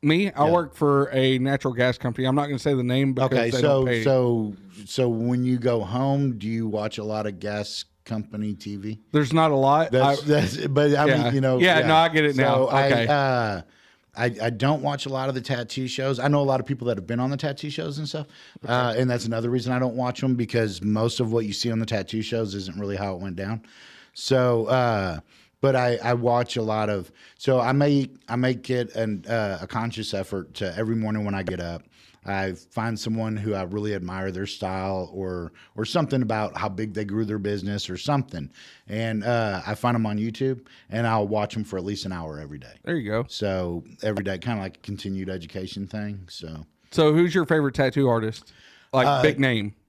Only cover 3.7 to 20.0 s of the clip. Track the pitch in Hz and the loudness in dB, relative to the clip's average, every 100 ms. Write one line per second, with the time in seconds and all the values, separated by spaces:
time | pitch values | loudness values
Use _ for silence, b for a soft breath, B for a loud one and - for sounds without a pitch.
3.7 | 135 131 117 117 131 123 117 107 98 - | 4 4 2 4 4 4 2 0 -6 -16
4.7 | 92 101 - 123 113 120 123 127 127 120 | -18 -8 0 0 2 0 0 2 2 2
5.7 | 120 92 120 139 139 139 113 104 113 113 | 0 -2 -2 0 2 0 -2 -4 -2 -2
6.7 | 104 107 - 107 107 107 95 101 104 101 | -2 -4 -6 -6 -4 -4 -6 -6 -4 -6
7.7 | - - _ - 110 107 107 107 104 104 | -8 -12 _ -8 -8 -6 -6 -6 -6 -8
8.7 | 104 104 110 _ 151 139 165 160 139 135 | -10 -10 -12 _ 0 2 4 4 4 4
9.7 | 147 160 131 135 143 147 147 92 - 147 | 4 4 4 4 2 2 2 2 -2 0
10.7 | 135 147 143 151 127 120 135 131 127 180 | 4 4 6 4 4 4 2 2 4 4
11.7 | 160 131 160 165 156 151 135 131 135 131 | 4 6 6 6 4 4 4 4 4 4
12.7 | 135 139 120 117 143 135 127 110 95 - | 4 4 4 4 2 4 2 0 -4 -8
13.7 | b b b b - 120 107 113 117 135 | b b b b -2 -2 0 -4 2 2
14.7 | 151 143 143 139 131 135 127 123 127 117 | 2 0 -4 -4 -4 -2 -4 -4 -4 -4
15.7 | - 131 131 135 123 135 147 139 131 110 | -6 -6 -4 -2 0 2 4 4 0 0
16.7 | 127 120 104 87 117 131 139 151 139 151 | -4 -2 -4 -2 -2 -2 -2 -6 -6 -8
17.7 | 143 160 143 147 156 147 B B B 117 | -6 -8 -6 -8 -8 -12 B B B -2
18.7 | 123 123 113 127 120 113 113 117 123 117 | 0 2 2 0 0 -2 -2 0 -2 0
19.7 | 127 127 120 | -2 -2 -2